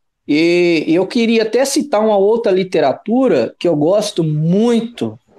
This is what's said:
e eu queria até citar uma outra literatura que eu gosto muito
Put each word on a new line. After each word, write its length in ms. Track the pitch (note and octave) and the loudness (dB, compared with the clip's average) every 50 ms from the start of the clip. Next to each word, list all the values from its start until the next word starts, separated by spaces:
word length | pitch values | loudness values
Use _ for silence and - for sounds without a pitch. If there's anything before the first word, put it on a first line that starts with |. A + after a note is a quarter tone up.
| _ _ _ _ - - | _ _ _ _ -6 -2
e 640 | D3 D3 E3 E3+ F3 F3 F3 F3 E3+ D#3+ - - D#4+ | 0 2 2 2 2 2 2 2 0 0 0 0 0
eu 140 | - F#3 F#3+ | 0 0 0
queria 360 | - B3 A3+ A3+ A#3 A3+ A3 | 0 -2 0 2 2 0 0
até 200 | A3 A3 A#3+ C#4 | 0 0 -2 -2
citar 380 | C4+ - D#4 A#3 - - G#3 | 0 -2 -4 -2 -2 -2 0
uma 160 | A3 A3 G#3+ G3 | 0 2 2 2
outra 340 | G3 G3+ A3+ A3+ A3+ G#3+ | 2 2 0 0 0 0
literatura 1040 | F#3 F#3 F#3+ F#3 F#3 E3 C#3+ C3+ B2 - - G3+ A3+ B3+ C4+ A#3+ E3+ B2+ - - - - | 0 0 -2 -2 0 0 0 0 -2 -2 -4 -2 0 0 2 2 2 0 0 -2 -6 -4
que 100 | - F3 | -2 -2
eu 80 | E3 | 0
gosto 480 | D3 D3 E3 G3 G#3+ - - - - E3 | 0 2 2 2 0 0 -2 -4 -4 -2
muito 920 | D#3 D3+ D3+ D#3 E3 F3+ G3+ A3+ A#3+ A#3 A3+ A3+ A#3 - - - A2 G#2+ - _ _ _ | -2 -2 -2 0 0 2 2 2 2 2 0 -2 -4 -8 -8 -8 -8 -8 -12 _ _ _